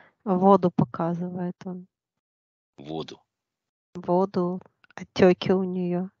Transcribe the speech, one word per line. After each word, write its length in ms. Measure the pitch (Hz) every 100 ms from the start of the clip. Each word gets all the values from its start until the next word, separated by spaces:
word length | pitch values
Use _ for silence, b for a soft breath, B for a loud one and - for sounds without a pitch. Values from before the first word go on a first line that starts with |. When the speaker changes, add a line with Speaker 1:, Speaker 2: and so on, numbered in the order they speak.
| b b 226
Speaker 1:
воду 460 | 180 190 190 175
показывает 840 | - 151 - 170 170 180 180 180 - 185
он. 220 | 180 185 _ _ _ _ _ _ _ _ -
Speaker 2:
Воду. 440 | 71 80 73 - _ _ _ _ _ _ _ 180
Speaker 1:
Воду, 640 | 175 175 196 190 175 185 - _ _ -
отёки 560 | 185 - 185 180 -
у 100 | 185
неё, 460 | 185 185 180 175 185 -